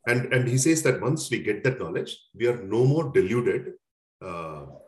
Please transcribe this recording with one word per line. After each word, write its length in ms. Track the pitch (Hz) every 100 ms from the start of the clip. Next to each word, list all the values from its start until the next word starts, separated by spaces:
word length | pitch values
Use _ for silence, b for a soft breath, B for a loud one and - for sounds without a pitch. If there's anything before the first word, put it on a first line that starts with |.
| 117
And, 240 | 123 -
and 160 | 127 120
he 80 | 131
says 260 | 165 160
that 180 | 151 -
once 260 | 117 156 -
we 100 | 110
get 220 | 104 104
that 140 | 131 -
knowledge, 380 | 85 - - - _
we 120 | - 120
are 160 | 120
no 240 | 95 110 131
more 240 | 151 143
deluded, 640 | 98 92 120 107 113 - - _ _ _ _
uh, 420 | 92 85 80 76 69 71